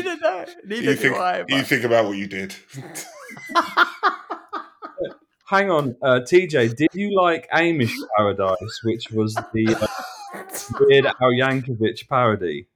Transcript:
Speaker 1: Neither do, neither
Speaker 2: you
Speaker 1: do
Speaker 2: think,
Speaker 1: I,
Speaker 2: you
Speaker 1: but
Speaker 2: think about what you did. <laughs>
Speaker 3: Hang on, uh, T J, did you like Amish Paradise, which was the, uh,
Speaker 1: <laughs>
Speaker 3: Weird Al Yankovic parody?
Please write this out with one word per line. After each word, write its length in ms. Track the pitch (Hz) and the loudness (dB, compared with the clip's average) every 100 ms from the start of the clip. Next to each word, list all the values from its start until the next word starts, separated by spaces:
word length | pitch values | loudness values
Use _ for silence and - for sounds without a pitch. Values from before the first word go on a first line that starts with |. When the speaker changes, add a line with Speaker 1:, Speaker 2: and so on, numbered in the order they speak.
Speaker 1:
Neither 140 | 359 311 | -2 -4
do, 300 | 330 370 - - 190 | -4 -4 -10 -16 -10
neither 160 | 220 | -4
Speaker 2:
you 60 | 151 | -2
Speaker 1:
do 40 | 131 | 0
Speaker 2:
think, 200 | 139 98 | 0 0
Speaker 1:
I, 220 | - 90 | -2 -4
Speaker 2:
you 60 | 120 | -2
Speaker 1:
but 180 | 139 127 | -2 0
Speaker 2:
think 160 | 131 | 0
about 220 | 117 117 104 | 2 2 2
what 100 | 98 | -2
you 120 | 98 | -6
did. 280 | 95 95 - - 135 - - - 571 508 - - | -8 -10 -12 -18 -18 -16 -16 -16 -18 -20 -18 -4
<laughs> 80 | 339 - - - - 403 - - - - 403 - _ - - - - _ _ - | -2 0 0 -2 -2 -4 -4 -10 -16 -12 -14 -14 _ -16 -10 -10 -12 _ _ 0
Speaker 3:
Hang 260 | 196 202 | 2 4
on, 240 | 160 139 123 | 2 0 0
uh, 180 | 139 123 | 2 2
T 240 | 123 180 180 | 6 4 6
J, 220 | 151 117 | 4 2
did 220 | 117 151 | 2 0
you 220 | 185 208 190 | 0 0 2
like 340 | 175 165 - | 2 2 0
Amish 420 | 156 170 160 113 123 - 107 | 2 2 2 0 -2 -2 2
Paradise, 640 | 104 101 95 92 101 - | 2 2 0 0 -4 -6
which 260 | 113 117 - | -4 -4 -4
was 220 | 110 107 110 - | -4 -2 -4 -4
the, 220 | 113 110 110 | 0 0 0
uh, 120 | 107 - - - - - - - - 120 | -2 -6 -12 -14 -16 -16 -14 -14 -8 2
Speaker 1:
<laughs> 20 | |
Speaker 3:
Weird 240 | 139 139 135 | 4 6 4
Al 100 | - | 2
Yankovic 840 | 127 123 131 131 127 107 107 110 - | 2 2 0 0 -4 -2 -2 -2 -2
parody? 580 | 131 120 101 87 71 - | 2 2 2 -2 -6 -10